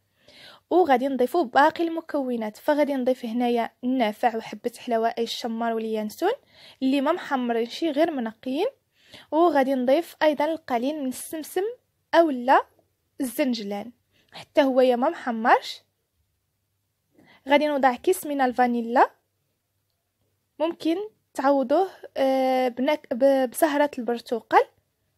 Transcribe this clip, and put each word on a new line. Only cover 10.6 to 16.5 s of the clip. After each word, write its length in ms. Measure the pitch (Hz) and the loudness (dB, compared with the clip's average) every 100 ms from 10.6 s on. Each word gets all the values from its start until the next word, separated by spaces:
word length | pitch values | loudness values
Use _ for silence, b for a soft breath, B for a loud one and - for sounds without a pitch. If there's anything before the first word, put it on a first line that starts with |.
| - 240 254 311 | -4 -4 -4 -4
من 60 | 262 | -6
السمسم 540 | 254 - 320 294 - 415 494 _ _ _ | -8 -10 -12 -8 -6 -6 -8 _ _ _
اولا 480 | 320 330 254 240 320 - _ _ _ _ - | 2 2 0 2 2 2 _ _ _ _ -8
الزنجلان 720 | 269 - 285 226 202 202 220 - _ b b | -6 -2 -2 -2 -6 -10 -10 -18 _ b b
حتى 300 | - - - | -20 -4 0
هو 180 | 269 254 | 2 4
يا 160 | 254 240 | 4 2
ما 120 | 269 | -2
محمرش. 760 | 339 - 226 233 403 - - _ _ _ _ _ _ _ | -4 -6 -2 2 2 0 -14 _ _ _ _ _ _ _